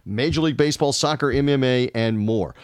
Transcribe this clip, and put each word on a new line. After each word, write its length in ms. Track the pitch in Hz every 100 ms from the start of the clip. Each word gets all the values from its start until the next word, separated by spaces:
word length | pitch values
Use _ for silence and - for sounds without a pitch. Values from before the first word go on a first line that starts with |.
Major 380 | - 107 156 156
League 140 | 160 127
Baseball, 360 | 147 143 147
soccer, 380 | - 151 151 143
M 180 | 127 143
M 160 | 139
A, 260 | 131 127 123
and 240 | 113 113 110
more. 360 | 107 113 85 -